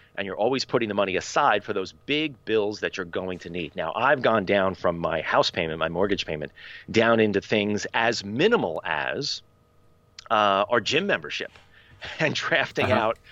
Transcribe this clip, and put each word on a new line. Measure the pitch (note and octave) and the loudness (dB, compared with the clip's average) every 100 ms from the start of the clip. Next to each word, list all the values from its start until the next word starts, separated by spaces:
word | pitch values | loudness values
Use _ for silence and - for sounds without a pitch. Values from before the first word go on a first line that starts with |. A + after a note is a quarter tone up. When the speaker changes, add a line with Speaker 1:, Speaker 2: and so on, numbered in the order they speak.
| - - | -18 -8
Speaker 1:
and | G2 | -6
you're | F#2 | 0
always | A2 C3 - | 0 0 0
putting | C3 A2 | -2 0
the | G2+ | 0
money | F#2+ F2+ | 0 0
aside | - D#3+ C#3+ G#2+ | -2 2 2 2
for | G#2 | 0
those | G2+ F#2 | -6 -6
big | - - D3 D#3 B2+ | -12 -4 -4 -4 -8
bills | - A2 G#2 G#2 | -2 0 0 -2
that | E2+ - | -6 -6
you're | F2 | -8
going | F#2+ F#2 F2+ | -6 -6 -8
to | F2 | -8
need. | F2 D#2 | -8 -8
Now, | F#2 D#2+ - | -6 -6 0
I've | B2+ D3 | 2 2
gone | B2 A2+ | 4 2
down | F#2 G2+ F#2+ F2+ | 2 2 2 0
from | F#2 E2+ | -2 0
my | E2 D#2+ | -2 -2
house | - B2+ - | 0 2 2
payment, | - E2 D#2+ | 0 -4 -2
my | D#2+ | -2
mortgage | E2+ G2 G2 - | 0 0 0 -2
payment, | D#2 D2 - - - - | -6 -8 -12 -18 -18 -2
down | A2 A2+ A2+ | 2 4 6
into | G#2+ G2 | 4 2
things | - A2 G#2 G#2 - | 0 0 2 -2 -2
as | B2 A2+ G#2+ G2 | 0 0 0 -4
minimal | A2+ G3+ A#3 G2+ D#2+ | 0 2 2 0 -4
as, | F#2 D2+ C2+ D#2+ D3 - _ _ _ _ _ _ _ - - | -4 -4 -2 -4 -6 -8 _ _ _ _ _ _ _ -18 0
uh, | A2 G#2 G2 G#2 | 4 4 4 4
our | A#2+ | 2
gym | G2+ C#3 G3+ | 2 0 0
membership | A2 D2 - - - - - - | -2 -2 -8 -10 -12 -20 -20 -20
<laughs> | - - - | -18 -14 -2
and | D3+ | -2
drafting | B2+ - D#3 B2+ - B2 | 0 0 0 0 0 2
Speaker 2:
Uh-huh. | B2 | 2
Speaker 1:
out, | A2 - - | 2 -2 -8